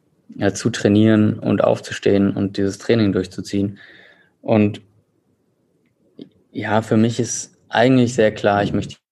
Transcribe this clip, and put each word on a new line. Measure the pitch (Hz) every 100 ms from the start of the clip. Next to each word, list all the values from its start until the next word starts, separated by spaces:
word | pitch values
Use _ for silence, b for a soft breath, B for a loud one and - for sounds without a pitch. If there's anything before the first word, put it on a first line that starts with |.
| _ _ - -
ja, | 101
zu | 92 120
trainieren | - 107 104 110 107 107 110
und | 117 104
aufzustehen | - 117 - - 104 101 98 104
und | 98 101
dieses | 98 95
Training | - 113 104
durchzuziehen. | 92 92 - - 101 101 98 B B B B B _
Und | - 110 104 - - _ _ _ _ _ _ _ _ _ _ _ _ - - _ _
ja, | - 107 107
für | 110 113
mich | 113 117
ist | 113 - - _ _
eigentlich | 110 127 131 120
sehr | 123 107
klar, | 104 107 101
ich | 101
möchte | 107 139 - _